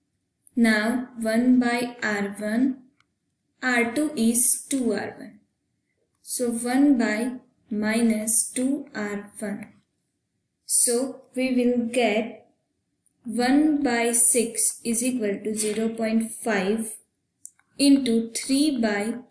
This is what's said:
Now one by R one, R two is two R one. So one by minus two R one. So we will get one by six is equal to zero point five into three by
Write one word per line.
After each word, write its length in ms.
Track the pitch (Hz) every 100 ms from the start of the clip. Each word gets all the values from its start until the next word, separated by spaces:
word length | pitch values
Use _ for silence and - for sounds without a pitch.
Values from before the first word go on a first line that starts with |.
| _ _ _ _ _
Now 540 | - 226 214 220 254 - 233
one 400 | 220 226 254 254
by 380 | 240 240 247 -
R 340 | 214 202 202 208
one, 440 | 214 226 269 - - _ _ _ _ _ _ _
R 320 | 254 240 226
two 180 | 285 302
is 520 | 302 226 233 - - -
two 240 | 269 233
R 220 | 202 113 -
one. 240 | - - _ _ _ _ _ _ _ _
So 300 | - - 240
one 480 | 233 240 262 285 247
by 380 | 214 214 254 254 - _ _
minus 800 | 208 214 226 233 214 220 - -
two 380 | 254 262 285 -
R 380 | 214 208 202 - -
one. 320 | 208 208 - _ _ _ _ _ _ _ _ _ -
So 600 | - 247 240 269 - - 247
we 180 | 254
will 320 | 247 240 247 226
get 640 | 254 220 214 226 - - _ _ _ _ _ _ _
one 580 | 240 220 247 285 311 285
by 300 | 262 233 233
six 680 | 233 - 247 226 - - -
is 220 | 233 226
equal 340 | 254 247 208 196
to 100 | 214
zero 360 | 214 214 214 220
point 420 | 226 220 226 226
five 640 | - 233 202 185 226 220 - _ _ _ _ - - _ -
into 540 | 277 277 240 226 226
three 460 | - - 269 302 254
by 400 | 220 202 214 254 -